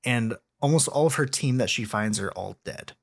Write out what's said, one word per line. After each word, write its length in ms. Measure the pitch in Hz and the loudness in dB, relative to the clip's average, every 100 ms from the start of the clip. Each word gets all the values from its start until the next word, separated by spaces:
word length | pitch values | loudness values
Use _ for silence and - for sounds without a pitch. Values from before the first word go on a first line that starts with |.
And 320 | - 120 113 - _ _ | 2 2 0 -4 _ _
almost 260 | 143 156 - | 2 4 2
all 160 | 139 156 | 2 2
of 80 | 139 | 2
her 100 | 135 | -2
team 300 | - 143 127 | 0 0 0
that 120 | 110 | 0
she 160 | - 107 | -2 -2
finds 340 | 107 107 104 | -2 0 -2
are 120 | 98 | -4
all 260 | - 95 - - | -6 -10 -10 -12
dead. 280 | - - - | -12 -14 -18